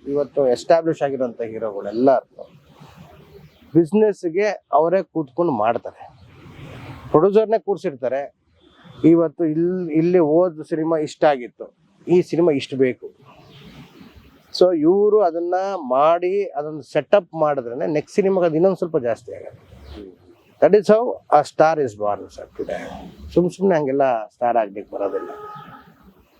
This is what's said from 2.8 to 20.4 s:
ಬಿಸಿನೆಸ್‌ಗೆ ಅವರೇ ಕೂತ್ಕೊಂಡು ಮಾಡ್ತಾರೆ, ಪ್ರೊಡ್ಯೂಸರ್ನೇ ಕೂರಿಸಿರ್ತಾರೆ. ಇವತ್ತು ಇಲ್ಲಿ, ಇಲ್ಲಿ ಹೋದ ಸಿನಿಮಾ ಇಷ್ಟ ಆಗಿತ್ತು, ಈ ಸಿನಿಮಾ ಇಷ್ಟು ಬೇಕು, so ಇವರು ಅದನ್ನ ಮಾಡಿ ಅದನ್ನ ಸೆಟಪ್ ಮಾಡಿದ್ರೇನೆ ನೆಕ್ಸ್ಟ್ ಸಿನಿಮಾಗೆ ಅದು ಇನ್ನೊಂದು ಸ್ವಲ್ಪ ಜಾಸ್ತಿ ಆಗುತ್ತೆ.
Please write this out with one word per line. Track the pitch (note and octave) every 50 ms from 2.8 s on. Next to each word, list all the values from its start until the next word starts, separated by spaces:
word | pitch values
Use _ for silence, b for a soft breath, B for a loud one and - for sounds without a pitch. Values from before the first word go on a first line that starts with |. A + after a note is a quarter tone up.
| - - - - - - - - - - - - - - _ _ _ _ -
ಬಿಸಿನೆಸ್‌ಗೆ | E3 E3+ D3+ G3 G#3+ G#3+ G#3+ F#3+ - - E3+ D#3 F#3+ G#3 G#3+ F3+ - _ -
ಅವರೇ | - D3 D#3 E3+ F3 G3
ಕೂತ್ಕೊಂಡು | E3+ _ - D#3+ D3+ C3 - - F3 E3
ಮಾಡ್ತಾರೆ, | C3+ G#2+ G#2 A2+ A#2 A#2 - - - - - - _ _ - - - - - - - - - - - - - - - - - -
ಪ್ರೊಡ್ಯೂಸರ್ನೇ | - D3+ E3 G3+ F#3+ G#3+ A3 G3+ A3+ G#3
ಕೂರಿಸಿರ್ತಾರೆ. | - G3 G3+ D#3+ - F3+ C#3 A#2+ B2+ A#2+ B2+ C#3 C#3+ - _ _ _ _ _ b b b b b b b b - -
ಇವತ್ತು | D#3 E3+ E3 E3 D#3+ - - E3+
ಇಲ್ಲಿ, | D#3 D3+ D#3+ E3+ F3 F#3 F#3 F3+ E3 D3+
ಇಲ್ಲಿ | D#3+ E3 F3 F3+ F#3
ಹೋದ | D#3+ D3 D3+ E3+ F3+ F#3 D#3 D3+
ಸಿನಿಮಾ | D3 - E3+ D#3 D#3 E3 E3 D#3
ಇಷ್ಟ | D3+ C#3 - - F3+
ಆಗಿತ್ತು, | D3+ C#3+ B2+ A#2+ G#2+ _ - A2 - _ _ _ _ _ _ - -
ಈ | E3+ F3+
ಸಿನಿಮಾ | E3 - - D3+ F3 F3
ಇಷ್ಟು | D3 C3+ - - C#3
ಬೇಕು, | B2+ C3+ B2+ A#2+ - - - _ _ _ - - - - - - - - - - - - - _ - - - - - - - _ _ _ _ - -
so | F#3 F3+ F3+ D#3+
ಇವರು | D3 E3 F#3+ G3+ G#3 G#3 G3+ G#3+
ಅದನ್ನ | G3 E3+ D#3+ E3+ F3 F3 F3 F#3 F#3+ G3 G3
ಮಾಡಿ | E3+ C#3+ B2 B2+ C3+ D3 D#3+ E3+ F3 F3 F3+ F#3+ G3+ G3
ಅದನ್ನ | F3 - C#3+ D3 D#3 D#3 D3+ C3 -
ಸೆಟಪ್ | - D#3 C3 - - G3+ F3+ - -
ಮಾಡಿದ್ರೇನೆ | D#3+ D#3 D3+ D3 C#3 A#2 A#2 A#2 C#3 F3+
ನೆಕ್ಸ್ಟ್ | F#3 D3+ D3+ - - -
ಸಿನಿಮಾಗೆ | - F#3+ F#3+ G3 F#3 E3+
ಅದು | E3+ D3+
ಇನ್ನೊಂದು | D#3 F3 G3 F#3
ಸ್ವಲ್ಪ | - F#3+ E3+ D#3+
ಜಾಸ್ತಿ | D3+ A#2+ A#2 A2 - - -
ಆಗುತ್ತೆ. | F#2+ F2 - - - - - - - - - - - G#2+ G2+ F#2+ F2+ _ _ _ - _